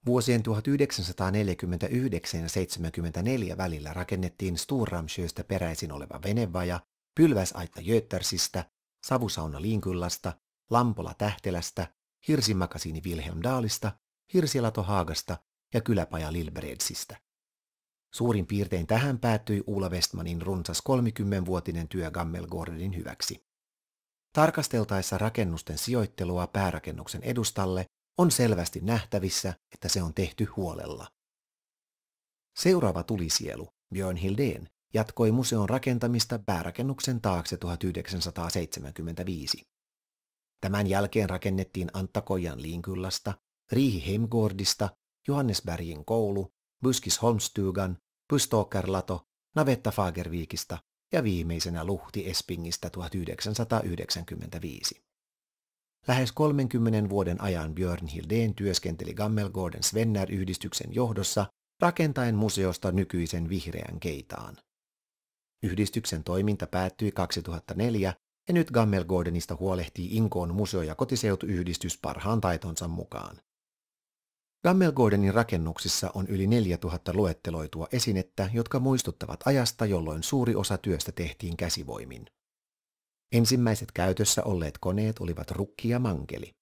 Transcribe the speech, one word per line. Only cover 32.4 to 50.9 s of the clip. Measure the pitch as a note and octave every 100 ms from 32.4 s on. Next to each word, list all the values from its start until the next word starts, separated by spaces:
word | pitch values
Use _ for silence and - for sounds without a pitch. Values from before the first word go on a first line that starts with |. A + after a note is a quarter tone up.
| _ -
Seuraava | F3 F#3 A#2+ E2+
tulisielu, | E2+ G#2+ E2 - D#2 A#1 E2+ _ _
Björn | F#2 F#2+ F2+
Hildén, | F#2+ G#2 C#3 B1+ - _ _
jatkoi | A2 G#2+ - A2+
museon | A#2 B2 A2+ G2+
rakentamista | B2+ C3 B2 A#2+ A#2+ - A#2
päärakennuksen | G2+ F2+ E2+ F2 C3 C3+ - B2
taakse | G#2+ F2+ E2 F2+
tuhat | F2 E2+
yhdeksänsataaseitsemänkymmentäviisi. | F#2 F2 - F#2 F2 E2+ E2+ F#2+ E2+ - C#2 - E2 E2 F2+ E2+ C2 - - _ _ _ _ _ _ _ _ _
Tämän | F#2+ G2+ G2+
jälkeen | F#2+ G2+ A2 G2
rakennettiin | F#2 G#2 F#2+ F#2+ - F2
Antta | F#2+ F#2+ G#2+
Koijan | - F#2+ E2+ B1
Liinkyllasta, | D2 E2+ F2 F#2 F#2 - - G2 _ _ _
Riihi | A#2 C#3 G2 -
Heimgårdista, | G#2 A2+ A#2 G#2+ G2 G2 - G2+ - _ _ -
Johannesbergin | C#3+ C3 G2 - E2 E2+ D#2 D2+
koulu, | A#2 G#2+ G2 F#2+ _ _ _
Byskis | B2+ B2 - -
Holmstugan, | A#2 A2 - - F#2+ F#2 F#2+ F2+ _ _ _
Pystokerlato, | D3 - A2+ G2+ G2+ F2+ F#2+ - F2+ _ _ _ -
navetta | C#3+ A#2+ A2
Fagervikista | - F#2+ E2+ E2 E2+ D#2+ F2 - E2 _